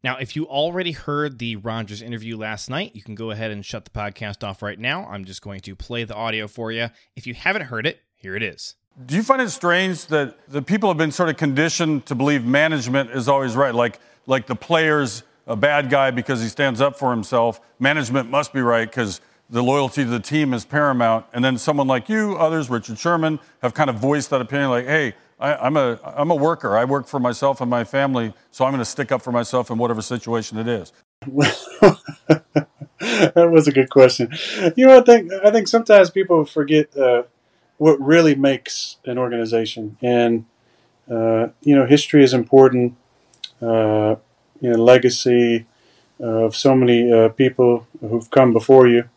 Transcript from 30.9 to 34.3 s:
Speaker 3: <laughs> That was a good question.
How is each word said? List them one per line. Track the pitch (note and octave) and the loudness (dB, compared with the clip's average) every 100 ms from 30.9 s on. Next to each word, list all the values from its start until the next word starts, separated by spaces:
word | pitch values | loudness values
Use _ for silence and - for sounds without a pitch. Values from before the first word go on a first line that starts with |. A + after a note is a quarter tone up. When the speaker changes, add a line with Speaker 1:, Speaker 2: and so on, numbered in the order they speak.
| _ _ _ C3 | _ _ _ -8
Speaker 3:
<laughs> | C3+ C#3+ - - - G3+ D#3 - - - D#3 _ - D3+ _ - _ | -2 -2 -2 -16 4 4 4 -12 -20 0 0 _ -6 -6 _ -20 _
That | A3 A3+ F3 F3 E3+ | -6 0 2 4 6
was | E3 D3 | 6 4
a | |
good | C3+ C3 | 2 2
question. | C3+ B2+ - A#2 | 6 6 4 -6